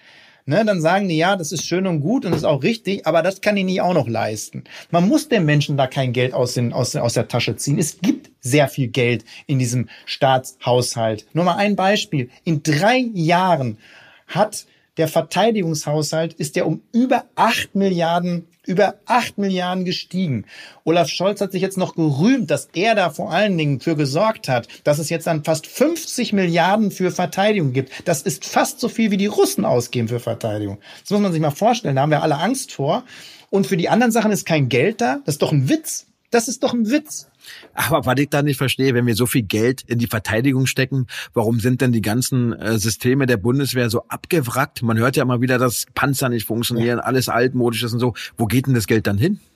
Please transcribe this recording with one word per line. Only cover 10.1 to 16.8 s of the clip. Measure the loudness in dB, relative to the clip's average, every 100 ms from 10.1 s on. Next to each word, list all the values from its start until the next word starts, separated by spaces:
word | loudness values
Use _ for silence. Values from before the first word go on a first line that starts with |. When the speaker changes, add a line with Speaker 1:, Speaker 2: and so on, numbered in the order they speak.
| -2 2 2 0 -6 0 2 2 -2 -2 -2 -4
Speaker 1:
Nur | -2 0
mal | 2
ein | 0 2
Beispiel. | 2 0 0 -4 -4 -6
In | -4 -2
drei | 0 2 2 2 0
Jahren | -2 2 2 2 0 -2 -8 -14 -20 -20 -20 -6
hat | -2 -2 -2 -16 _ _ -4
der | -2
Verteidigungshaushalt, | -2 -2 0 2 2 -2 -4 -2 -2 -2 -2 -4
ist | -6 -6 -2
der | -2
um | -4